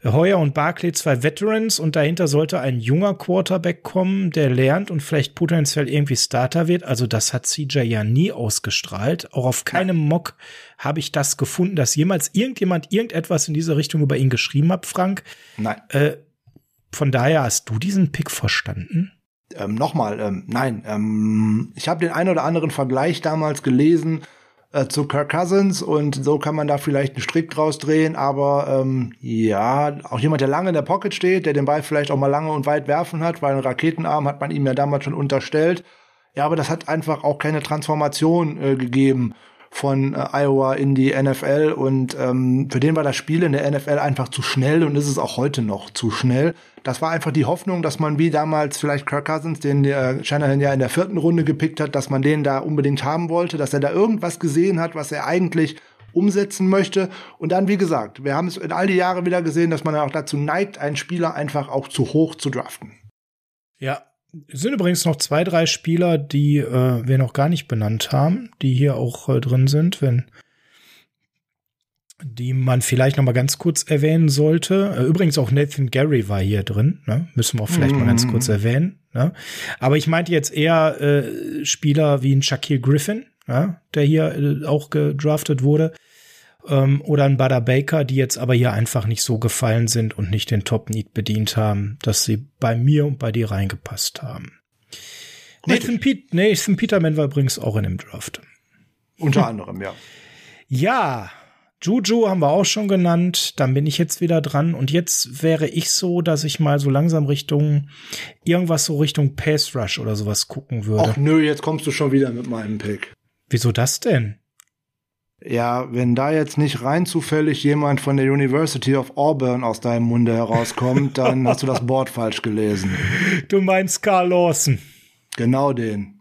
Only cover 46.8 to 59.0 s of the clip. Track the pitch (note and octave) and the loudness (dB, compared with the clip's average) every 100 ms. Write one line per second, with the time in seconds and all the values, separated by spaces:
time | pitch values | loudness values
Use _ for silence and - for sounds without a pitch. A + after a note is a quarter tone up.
46.8 | - B2 D#3+ E3 D#3+ D3+ D3+ F3 - F3+ | -8 -4 -2 -2 -2 0 0 -2 -2 -2
47.8 | D#3 C#3 D#3 D3 E3 D#3 D#3 D#3 D3+ - | -2 -2 -2 2 2 2 0 0 -2 -2
48.8 | D3 C#3+ C#3 D3 C#3+ D#3 D#3+ D#3 C#3+ C#3+ | -2 -2 -2 -4 -2 -4 -4 -4 0 2
49.8 | C#3 C#3 C3 C3 - D3 C#3+ C#3 C#3 C3+ | 2 2 0 -2 -2 0 2 2 2 2
50.8 | B2 - F#3 F#3+ E3 E3+ D#3 D3+ D#3+ D#3 | 0 0 -2 0 2 2 2 0 -2 -2
51.8 | D3+ D3 C3 C3+ C#3 D3+ C#3+ C3+ - D3+ | -2 -2 -2 0 2 2 0 0 -2 0
52.8 | C#3 C#3+ C3+ D#3 E3+ E3+ F3 D3+ C#3 C#3+ | 0 0 0 -2 0 -2 -2 -2 -2 0
53.8 | C#3+ E3 A3 A3 F3 - F3 C#3+ F#3 F3 | 0 2 2 0 -4 -4 0 2 2 2
54.8 | E3 D#3 D3 D3 - F3 F3+ E3+ D3+ - | -2 -6 -8 -6 -2 0 0 2 0 -2
55.8 | - _ - E3+ G3+ G3 G3+ - F#3 G3 | -20 _ -4 0 2 2 -2 0 2 2
56.8 | F#3+ G3 F#3+ - - - D#3+ F3+ F#3+ G3+ | 2 0 -2 -6 -20 -8 -2 0 2 2
57.8 | F#3 D3 G#2 - C#3 C#3 F3 C#3+ D#3 E3 | 2 0 -4 -8 -4 -2 -2 -6 -6 -2
58.8 | G3 F3+ | 0 2